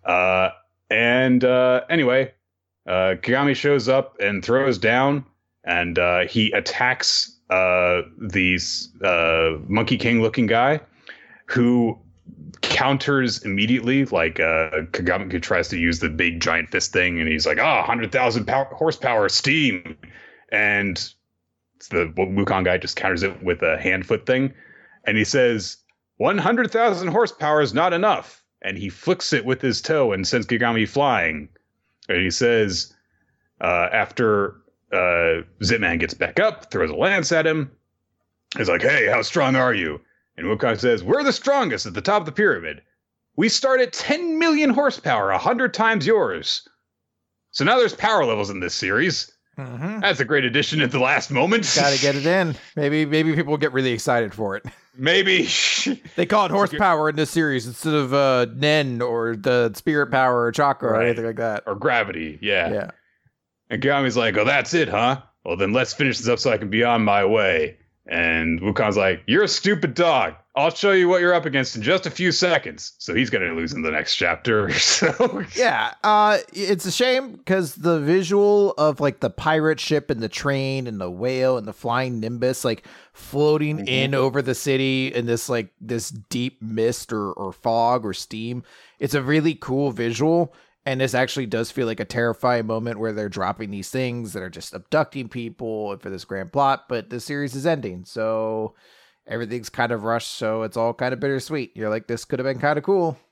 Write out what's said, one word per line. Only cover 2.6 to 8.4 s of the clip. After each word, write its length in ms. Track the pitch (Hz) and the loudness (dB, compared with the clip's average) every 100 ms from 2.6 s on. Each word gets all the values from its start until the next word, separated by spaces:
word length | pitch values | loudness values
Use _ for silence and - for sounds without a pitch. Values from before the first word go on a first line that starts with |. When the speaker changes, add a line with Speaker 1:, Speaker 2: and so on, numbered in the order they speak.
| _ _ - | _ _ -4
Speaker 1:
uh, 280 | 92 95 92 | 0 0 0
Kagami 340 | - 131 143 139 | 0 2 2 0
shows 320 | 143 143 113 | 2 2 2
up 320 | 131 131 - | 0 0 -4
and 240 | 101 101 | -4 -2
throws 320 | 87 127 135 104 | 0 2 2 0
down, 460 | 110 120 139 143 - _ _ _ | 2 2 2 0 -6 _ _ _
and, 340 | - 87 87 85 | -4 -2 0 0
uh, 280 | 87 87 90 | 2 2 0
he 260 | 113 107 | 0 0
attacks, 800 | 98 - - 123 127 - - - _ _ | 0 -2 -2 0 0 0 -2 -4 _ _
uh, 540 | 92 92 90 90 90 - - | 0 2 2 2 0 -2 -10
these, 720 | 110 95 | -6 0